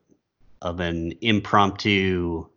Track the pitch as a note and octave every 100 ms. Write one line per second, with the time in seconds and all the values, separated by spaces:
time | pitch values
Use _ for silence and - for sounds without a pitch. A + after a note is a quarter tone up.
0 | _ _ _ _ - - F2+ F2 F2 E2
1 | E2 - A#2 G#2 - G#2+ G2 G2 G#2+ G2
2 | F#2+ F2+ F2 E2 D#2+